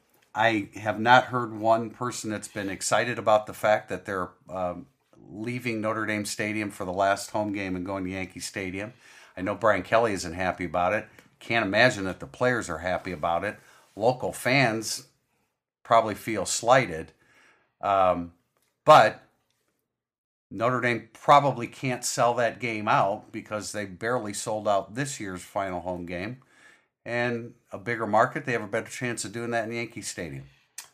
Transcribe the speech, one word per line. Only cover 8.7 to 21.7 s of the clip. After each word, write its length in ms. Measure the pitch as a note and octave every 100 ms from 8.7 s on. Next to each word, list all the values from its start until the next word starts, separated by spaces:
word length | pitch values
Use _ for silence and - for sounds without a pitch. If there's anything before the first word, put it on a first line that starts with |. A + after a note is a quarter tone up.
| F#2+ G#2+ - - - - -
I 60 |
know 140 | F#2+ G2
Brian 260 | A2 G2
Kelly 320 | F2 A2+ A#2
isn't 200 | G2 F2
happy 320 | E2+ F#2 F2 F2
about 280 | F2 F2+
it. 140 | G#2+ A2 - _ _
Can't 260 | - A#2 G#2
imagine 380 | G2+ B2+ G2+ F#2+
that 140 | F2+
the 80 | -
players 420 | - B2 B2 F2
are 80 | D#2+
happy 320 | F2+ E2+ F#2
about 320 | E2 E2+ E2+
it. 140 | G2 G#2 - - _ -
Local 360 | A2+ C3 F#2+
fans 720 | - A#2+ C3+ B2 A2 A2 - - _ _ _ _ _ _ _
probably 300 | - A#2 A2 G2
feel 300 | - G#2 F2+
slighted. 680 | - A2+ C3 A2+ D#2+ E2 _ _ _ _ _ _ _
Um, 520 | - G2 F#2 F2 F2 - _ _ _ _
but 400 | - D3+ A2 - _ _ _ _ _ _ _ _ _ _ _ _ _
Notre 280 | G2 A#2 B2+
Dame 300 | A#2+ A#2 A2
probably 540 | - - C#3+ D3 C#3+
can't 380 | A#2